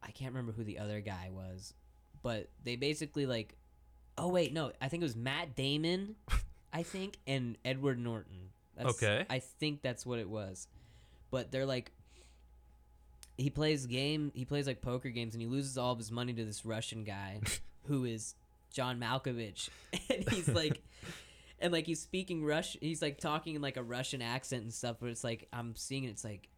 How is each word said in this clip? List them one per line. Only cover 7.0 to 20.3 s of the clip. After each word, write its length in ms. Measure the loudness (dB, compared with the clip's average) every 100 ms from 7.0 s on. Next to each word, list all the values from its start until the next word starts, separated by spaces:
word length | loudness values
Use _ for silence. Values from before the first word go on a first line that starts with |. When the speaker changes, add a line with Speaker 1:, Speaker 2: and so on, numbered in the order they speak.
| -4 -6 -2
Speaker 1:
and 300 | 0 0 -2 -2
Edward 340 | 2 2 2
Norton. 520 | 0 -2 -4 -12 -14 -16 _ -2
That's, 140 | 2
Speaker 2:
Okay. 360 | 4 6 6 4
Speaker 1:
I 100 | 0
think 420 | -2 -2 0 2
that's 240 | -2 -2 -2
what 120 | -2
it 120 | 0
was. 380 | -2 -4 -6 -12 -16 -20 -20 -20 -20 -2
But 220 | -2 0
they're 140 | 2 2
like, 260 | 2 0 -14 -20 -20 -20 -20 -20 -20 -20 -20 -20 -20 -20 -20 -18 0
he 120 | 0
plays 360 | 4 4 4 2
game, 460 | 2 2 2 0
he 120 | -2 -2
plays, 200 | 0 0
like, 160 | 0
poker 280 | 0 -2 0
games, 260 | -2 -2 -2
and 60 |
he 60 | 0
loses 300 | 0 0 0
all 140 | 2
of 60 | 0
his 140 | -2
money 220 | -2 -2
to 120 | 0 -2
this 200 | -4 -2
Russian 380 | -2 -2 -4
guy 380 | -4 -4 -4 -2 -2 -2
Speaker 2:
<laughs> 200 | -6 -12
Speaker 1:
who 220 | -2 0 2
is 300 | -2 -6 -10 -20 -20 _
John 280 | -2 0 0
Malkovich, 720 | 0 0 0 -2 -4 -6 -8 -8 -6
<laughs> 180 | -6 0
and 200 | 0
he's 180 | 2